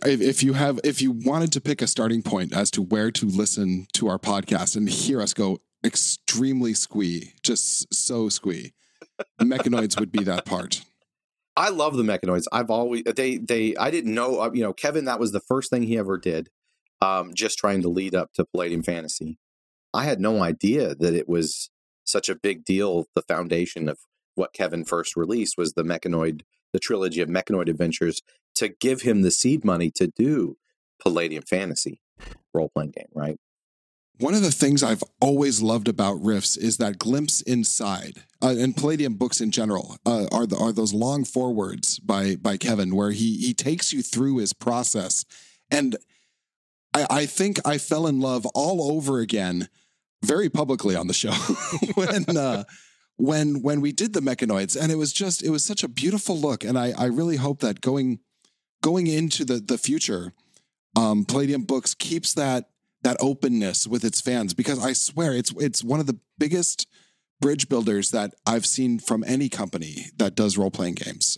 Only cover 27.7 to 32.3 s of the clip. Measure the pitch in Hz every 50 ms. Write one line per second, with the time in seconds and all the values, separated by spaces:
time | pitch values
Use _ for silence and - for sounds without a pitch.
27.7 | 82 76 87 82 80 - 87 82 78 - - _ _ _ _ _ _ - 113 104
28.7 | - _ - 127 131 131 - 120 110 101 95 90 - - - 127 147 156 - 101
29.7 | 90 85 87 80 - - 92 85 - - 117 139 156 131 90 - - - _ _
30.7 | _ _ _ _ _ _ - 113 - 87 85 82 78 76 - - 90 92 98 90
31.7 | 76 - - - - - _ _ _ - - -